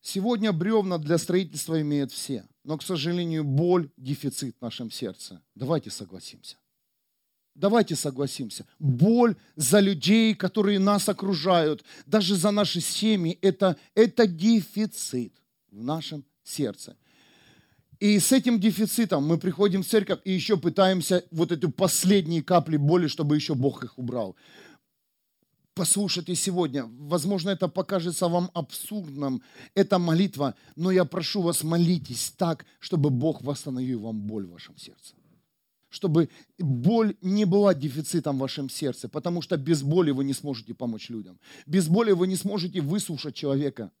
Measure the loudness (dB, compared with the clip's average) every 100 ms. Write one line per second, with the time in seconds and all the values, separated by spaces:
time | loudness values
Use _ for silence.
0 | -8 -4 -2 0 0 0 2 2 2 -2
1 | 0 0 2 0 0 -8 -4 -2 0 0
2 | -2 -6 -8 -8 -8 _ -8 -8 -4 -4
3 | -2 -2 -2 -2 0 0 4 2 0 _
4 | -8 -6 -6 -6 -10 -8 -10 -8 -12 -8
5 | -10 -10 -18 -20 _ -10 -4 -4 -4 -14
6 | -14 -16 -18 -20 -20 -20 _ _ _ _
7 | _ _ _ _ _ _ 2 4 2 0
8 | -4 -4 -4 -4 -10 -12 -18 _ 0 4
9 | 4 6 4 2 _ -6 4 6 6 2
10 | 4 4 4 2 -2 0 0 2 2 2
11 | 0 -2 -2 -2 2 4 4 -2 -8 -20
12 | 0 0 2 2 2 2 0 -2 -4 -2
13 | 0 2 0 0 0 2 2 0 _ 4
14 | 4 6 2 4 4 4 2 -4 -6 -6
15 | -6 -6 -6 _ _ _ _ -12 -6 -6
16 | -6 -12 -14 _ -16 -6 -6 -6 -16 -20
17 | _ _ _ _ _ _ _ _ _ _
18 | 2 4 4 4 4 2 2 0 -2 0
19 | 0 0 2 0 0 0 2 2 2 0
20 | 0 -4 -2 -4 0 0 0 4 4 4
21 | 2 0 0 -2 -2 0 -4 0 0 2
22 | 4 4 4 -2 4 2 4 0 4 4
23 | 2 -2 0 0 0 0 0 -2 -12 -10
24 | -8 -6 -6 -10 _ -20 -20 _ _ _
25 | _ _ _ _ _ _ _ -4 0 0
26 | 0 -2 -4 -2 -2 0 0 -2 -8 -12
27 | -4 -2 0 -2 -2 -2 -4 -4 -4 -4
28 | -4 -2 0 0 -2 -6 -8 -10 -10 -10
29 | -10 -6 -4 -4 _ -20 -8 0 2 2
30 | 2 2 2 0 -4 -4 _ -6 0 2
31 | 2 -2 -4 -2 0 0 0 2 2 2
32 | -2 -8 -8 -4 -2 -2 -8 _ -6 0
33 | 2 2 0 -2 -6 -8 -6 -6 -4 -6
34 | -6 -8 -8 -8 -10 -14 -20 -20 -20 _
35 | -20 _ _ _ _ _ _ _ _ -6
36 | 0 2 2 -2 _ _ -4 0 2 2
37 | 2 -2 -2 0 2 4 4 2 -2 -6
38 | -4 -4 -2 -2 -4 -6 -8 -6 -6 -6
39 | -10 -8 -4 -6 -4 -6 0 0 2 2
40 | 2 2 -2 -4 -6 -10 -10 -10 -8 -8
41 | -10 -12 -12 -18 _ -20 -2 0 2 4
42 | 4 4 2 0 -2 -4 -4 -4 -2 -2
43 | -4 -8 -8 -8 -2 -2 -2 -6 -12 _